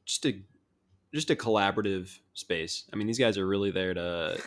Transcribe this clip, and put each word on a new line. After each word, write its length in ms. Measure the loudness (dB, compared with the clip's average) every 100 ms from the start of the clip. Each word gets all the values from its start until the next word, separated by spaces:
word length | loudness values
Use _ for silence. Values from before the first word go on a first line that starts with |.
| -6
just 200 | -2 -2
a, 160 | -4 -8 _ _ _ _ _ _
just 160 | -4 0
a 60 | 0
collaborative 720 | 2 4 4 2 0 -2 -6 -14 _
space. 520 | -10 -4 -2 -2 -6 -8
I 20 | -4
mean, 120 | -2
these 120 | 2
guys 180 | 2 2
are 80 | 2
really 240 | 2 2
there 220 | 0 -2
to, 480 | -2 -2 -2 -2 -4